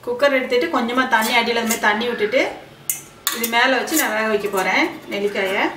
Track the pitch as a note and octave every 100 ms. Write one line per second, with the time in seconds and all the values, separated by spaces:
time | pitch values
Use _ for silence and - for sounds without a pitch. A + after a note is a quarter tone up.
0 | - A#3+ C#4 C4 A3+ B3 E4+ C4 A#3 B3+
1 | A#3+ A#3 A3 B3 A3 A#3 A3+ A3 A3+ A3
2 | A#3+ A3 G#3 B3+ F4 - - - - -
3 | - - - A#3 A3+ A#3 B3+ B3 G#3+ D#4
4 | B3 G#3+ A3 G#3 G3 G3 F#3+ C4 E4+ -
5 | - G#3 G3+ G#3 F#3+ G3+ C#4+